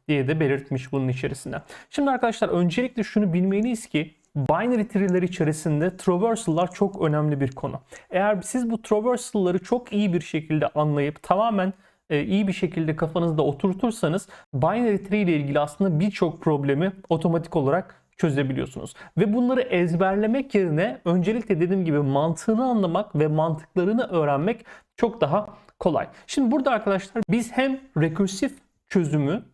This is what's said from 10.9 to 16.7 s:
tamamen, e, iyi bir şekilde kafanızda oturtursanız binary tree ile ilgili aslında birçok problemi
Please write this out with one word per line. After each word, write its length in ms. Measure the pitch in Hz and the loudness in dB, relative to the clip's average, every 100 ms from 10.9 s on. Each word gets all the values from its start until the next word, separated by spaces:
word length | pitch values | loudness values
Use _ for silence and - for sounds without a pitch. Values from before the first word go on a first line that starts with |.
| 147 143 147 | 2 0 -2
tamamen, 500 | - 185 233 202 185 - _ _ - | 0 0 2 0 -2 -4 _ _ -4
e, 120 | 147 | -2
iyi 260 | 170 190 202 | 0 0 0
bir 40 | |
şekilde 440 | 175 175 160 160 156 | -2 -2 -2 -2 -2
kafanızda 460 | 160 175 170 156 | -2 0 0 2
oturtursanız 840 | 143 135 190 185 240 226 156 185 - - - | 0 0 0 0 -2 0 0 -2 -6 -18 -8
binary 480 | 135 160 220 240 196 | -2 0 2 2 0
tree 180 | - 208 | 0 0
ile 160 | 185 151 | 2 2
ilgili 240 | 139 143 | 0 0
aslında 400 | 151 - 196 151 | 0 0 0 2
birçok 420 | 202 - 170 - | 0 0 -2 0
problemi 500 | 165 147 139 | 0 2 2